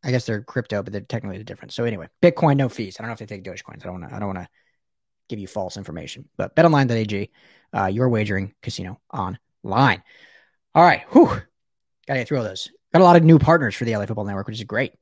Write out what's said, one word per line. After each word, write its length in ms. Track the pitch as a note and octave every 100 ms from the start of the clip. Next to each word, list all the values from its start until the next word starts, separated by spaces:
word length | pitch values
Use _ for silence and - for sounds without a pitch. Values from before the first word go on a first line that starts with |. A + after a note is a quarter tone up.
I 80 | -
guess 140 | B2 -
they're 160 | G#2+
crypto, 420 | - - A#2 G#2
but 80 | G2
they're 100 | G2+
technically 400 | F2 A2+ G2+ F#2
different. 280 | G#2+ - -
So 140 | - A#2
anyway, 220 | G#2 E2 _
Bitcoin, 360 | F3 E3+ D#3+ C#3
no 100 | C3+
fees. 280 | - G#2 -
I 40 |
don't 60 | A2+
know 40 |
if 60 | A2+
they 60 | G#2
take 180 | G2+
Dogecoins. 400 | F#2+ F2+ - -
I 20 | -
don't 160 | F#2
wanna, 80 | E2+ G2+
I 40 |
don't 80 | G2+
wanna 220 | F#2+ F2 _ _ _ _ _ _ _ _
give 100 | A2
you 80 | F#2+
false 300 | G#2+ F#2 -
information, 500 | F#2 D#2+ - - - -
but 180 | - -
betonline 320 | E3 D3 C3
dot 100 | A2+
A 80 | G#2+
G, 260 | G2+ G#2 _ _ _ _
uh, 120 | G#2 F#2+
your 240 | G#2 B2+
wagering 440 | A2+ G#2 F#2+ G2+ _
casino 380 | - - F#2+ - _
online. 920 | - F#2 - _ _ - G#2+ C3+ F2+ _ _ _ _ _ _ _ D3
All 80 |
right. 200 | F3 C3 -
Whew. 160 | - F4 - - _ _ _ _ _ -
Gotta 120 | C#3
get 80 | A#2
through 120 | C#3
all 40 |
those. 260 | A2 F#2+ - _ _
Got 100 | E3
a 40 | F3+
lot 100 | E3+
of 80 |
new 160 | D#3+ D#3+
partners 360 | - E3 B2 -
for 100 | A#2
the 80 |
L 80 | G#2+
A 60 | G2+
Football 180 | G#2+ G2+
Network, 220 | G2 G2+
which 100 | A2
is 60 |
great. 300 | G#2 G#2+ C3 _